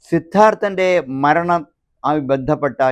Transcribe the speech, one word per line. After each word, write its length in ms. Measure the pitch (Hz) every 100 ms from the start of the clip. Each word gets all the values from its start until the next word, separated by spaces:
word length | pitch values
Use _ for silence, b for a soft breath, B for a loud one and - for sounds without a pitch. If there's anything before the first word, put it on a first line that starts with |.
| _
സിദ്ധാർത്ഥൻ്റെ 760 | 165 - 190 214 214 208 185 185 180 127 135
മരണവുമായി 960 | 143 160 175 175 147 _ _ _ 131 151 131
ബന്ധപ്പെട്ട 480 | 139 131 151 143 117 131